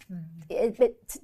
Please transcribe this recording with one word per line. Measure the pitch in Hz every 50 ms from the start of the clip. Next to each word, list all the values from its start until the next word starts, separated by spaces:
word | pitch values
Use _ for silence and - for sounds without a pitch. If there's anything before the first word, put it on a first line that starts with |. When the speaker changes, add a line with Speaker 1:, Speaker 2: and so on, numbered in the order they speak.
| - -
Speaker 1:
Mm-hmm. | 185 175 160 160 - 165 156 -
Speaker 2:
it, | 175 - 226 233 220 -
it, | 247 226 - - _ - - -